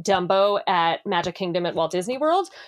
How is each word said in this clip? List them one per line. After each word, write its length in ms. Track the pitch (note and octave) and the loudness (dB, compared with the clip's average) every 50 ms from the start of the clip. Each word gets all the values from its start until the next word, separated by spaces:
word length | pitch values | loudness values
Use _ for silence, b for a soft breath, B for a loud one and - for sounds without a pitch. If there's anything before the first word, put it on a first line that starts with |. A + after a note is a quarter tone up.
Dumbo 600 | E3+ - G3 F#3 F3+ E3+ F#3+ F#3+ G3 G#3 G3+ - - | 0 0 0 2 2 2 4 4 4 4 2 0 0
at 400 | - F#3+ F3 E3 E3 D#3+ - - | 0 2 2 2 2 0 -2 -4
Magic 300 | G#3 F#3+ F3 E3+ F3+ F3 | -2 -2 -2 -2 -2 -4
Kingdom 300 | - G3 F3 E3+ F3+ F3 E3+ | -4 -4 -2 -2 -2 -2 -2
at 80 | G#2+ | -2
Walt 160 | C3 E3 D#3+ | -2 -2 -2
Disney 260 | F3+ F3+ F3+ G#3+ B3+ C4 | -2 -4 -2 -2 -4 0
World, 300 | D4+ D#4 E4+ G4 F#4 - B B B | 0 2 2 0 0 -4 B B B